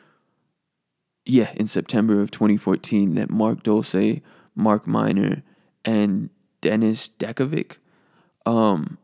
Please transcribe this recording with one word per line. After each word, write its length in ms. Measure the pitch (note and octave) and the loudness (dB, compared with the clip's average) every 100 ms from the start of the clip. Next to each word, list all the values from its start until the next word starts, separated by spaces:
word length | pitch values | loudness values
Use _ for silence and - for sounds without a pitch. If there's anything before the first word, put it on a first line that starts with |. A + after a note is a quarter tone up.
| _ _ _ _ _ _ _ _ _ _ _ _ - | _ _ _ _ _ _ _ _ _ _ _ _ 2
yeah, 260 | B2+ G#2+ - | 2 2 -2
in 100 | G#2+ | -4
September 560 | F#2 - A#2 A2 G2+ | -4 -2 0 2 2
of 80 | G#2 | 0
twenty 280 | - G#2+ G#2 | 0 2 2
fourteen, 580 | - F#2 - G#2+ G2 G2 | 0 -2 0 0 2 0
that 160 | - | -2
Mark 320 | A2 A2 A2+ | 0 0 0
Dulce, 580 | A2+ G#2+ - F#2+ G#2+ C#3 - - _ | 0 0 0 0 0 -2 -8 -20 _
Mark 320 | - G#2+ G#2 - | -2 0 0 0
Minor, 560 | A2+ G#2+ G2 G2+ G2 - _ _ _ | -2 0 0 -2 -4 -8 _ _ _
and 460 | - G#2+ G#2 G2 - - _ _ | -2 0 0 -2 -6 -14 _ _
Denis 480 | D#2+ A2 A2 A2 - | -2 0 0 -2 -8
Dekovic, 680 | - A2 A2+ C3+ D3+ - - _ _ _ _ _ _ A2+ | -10 -8 -4 -4 -4 -6 -12 _ _ _ _ _ _ -2
um, 520 | A2+ G#2+ F2+ - - | 2 2 0 -4 -12